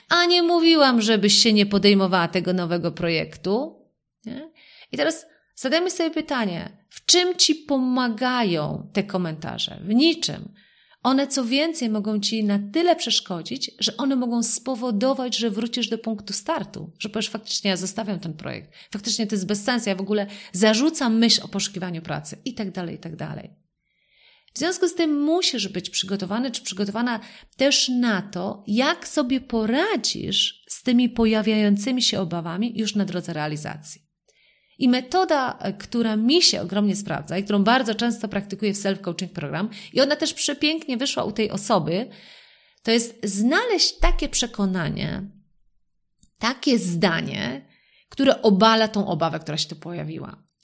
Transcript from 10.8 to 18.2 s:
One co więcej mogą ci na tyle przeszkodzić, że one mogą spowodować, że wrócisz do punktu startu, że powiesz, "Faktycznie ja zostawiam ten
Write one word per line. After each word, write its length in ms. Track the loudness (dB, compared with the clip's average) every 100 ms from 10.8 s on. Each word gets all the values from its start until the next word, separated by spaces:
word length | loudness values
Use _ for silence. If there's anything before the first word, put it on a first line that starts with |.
| _ _
One 240 | 0 2 0
co 180 | -2 0
więcej 440 | 2 2 0 -2
mogą 300 | -2 -2 -2
ci 240 | -2 -2
na 160 | 0 0 0
tyle 220 | 0 2 2
przeszkodzić, 760 | 2 -2 -2 -8 -8 -8 -10 -4
że 180 | -4 -2
one 180 | 0 0
mogą 280 | 0 0
spowodować, 920 | 4 2 0 -4 -2 0 0 0 -2 -2
że 120 | -2
wrócisz 400 | -2 -4 -4 -4
do 80 | -4
punktu 360 | -6 -8 -6
startu, 580 | -8 -4 -4 -4 -12 -14 -10
że 100 | -8
powiesz, 200 | -6 -6
"Faktycznie 400 | -8 -8 -4 -2
ja 80 | -2
zostawiam 420 | -4 -6 -6
ten 140 | -6